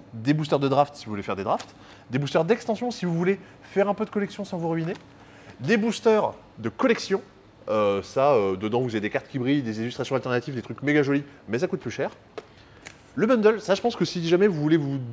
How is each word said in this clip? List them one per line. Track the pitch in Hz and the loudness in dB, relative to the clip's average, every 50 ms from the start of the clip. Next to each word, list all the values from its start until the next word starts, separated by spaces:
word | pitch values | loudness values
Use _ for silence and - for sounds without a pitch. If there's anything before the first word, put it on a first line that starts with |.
| - - - | -10 -14 -14
Des | 113 110 135 151 | -4 0 0 0
boosters | 151 156 147 165 139 | 0 0 0 0 0
de | 143 135 | 2 2
draft, | 131 139 147 - - | 4 4 2 2 -2
si | - - | -8 -10
vous | 110 | -8
voulez | 107 101 98 | -8 -6 -6
faire | - 101 | -4 -4
des | 95 98 | -4 -2
drafts. | 113 165 - - - - - - - - - - - | -2 -2 -2 -4 -8 -18 -20 -20 -20 -20 -20 -10 -6
Des | 123 131 | -4 -4
boosters | 143 135 - 175 165 | -2 0 0 0 2
d'extension, | 165 233 226 - - 214 - 240 247 | 2 0 0 -2 -4 -6 -4 -4 -6
si | 226 - 185 | -6 -4 -4
vous | 175 165 | -2 -2
voulez | 165 175 180 196 190 - - - - - | 0 0 0 -2 -2 -6 -12 -20 -20 -20
faire | - - 190 196 202 | -6 -2 0 0 0
un | 196 | 0
peu | - 220 | -2 -6
de | 208 | -4
collection | - 214 202 196 - - 202 | -4 -4 -4 -4 -6 -8 -10
sans | - - 175 | -8 -6 -6
vous | 170 165 | -4 -2
ruiner. | 165 165 160 165 202 - - - - - - - - - - - - - | -2 -2 -4 -4 -6 -8 -12 -18 -20 -20 -20 -20 -20 -20 -20 -20 -16 -6
Des | 123 147 220 226 | 0 2 2 4
boosters | 208 233 202 - - 220 220 214 170 107 - - - - - - | 2 0 -2 0 2 4 4 4 2 0 -4 -8 -16 -20 -12 -8
de | 107 113 | -6 -6
collection. | - - 247 269 226 - - - 190 196 - - - - - - - - - - | -2 2 2 2 2 2 0 -2 -4 -4 -4 -8 -20 -20 -20 -20 -20 -14 -6 -2
Euh, | 107 107 104 101 101 98 | 0 2 2 2 2 0
ça, | 95 - - 135 135 147 | -2 -2 0 2 4 4
euh, | 139 113 101 98 95 92 | 6 4 4 2 0 0
dedans, | 101 107 113 120 | -2 -2 0 0
vous | 131 123 | 0 0
avez | 110 107 | 0 -2
des | 101 104 | -2 -2
cartes | - 135 - - | -2 -4 -6 -6
qui | - 135 | -6 -4
brillent, | 120 131 143 147 | 0 0 2 0
des | 131 113 107 110 | 0 -2 -4 -4
illustrations | 113 123 123 - 127 - 135 | -4 -6 -6 -6 -4 -2 -2
alternatives, | 127 - 131 123 120 - - 135 | -2 -2 0 -2 -2 -2 -4 -6
des | 120 104 | -8 -8
trucs | - 117 - | -8 -10 -6
méga | - 143 147 151 139 | -2 2 2 2 2
jolis, | 135 139 143 143 - - - - - | 2 0 0 -2 -4 -12 -18 -8 -4
mais | 104 123 | -2 -2
ça | 180 175 | -2 -2
coûte | - 151 | -4 -6
plus | - 120 | -6 -8
cher. | - - 143 202 - - - - - - - - - - - - - - - - - - - - - | -6 -6 -6 -6 -8 -12 -20 -20 -18 -18 -18 -18 -20 -20 -20 -20 -20 -20 -20 -20 -20 -20 -20 -12 -4
Le | 135 185 226 | 0 2 4
bundle, | 262 226 202 214 226 202 | 4 6 6 4 4 4
ça, | - - 196 | 2 0 0
je | 196 | 0
pense | - 240 214 | 0 -2 -2
que | - 180 | 0 -2
si | - - 180 165 165 | -2 -2 -2 0 2
jamais | 175 175 202 214 | 4 4 4 4
vous | 175 151 | 2 2
voulez | 147 156 160 165 | 2 2 4 2
vous | 143 139 139 135 127 117 | 2 0 -2 -4 -6 -4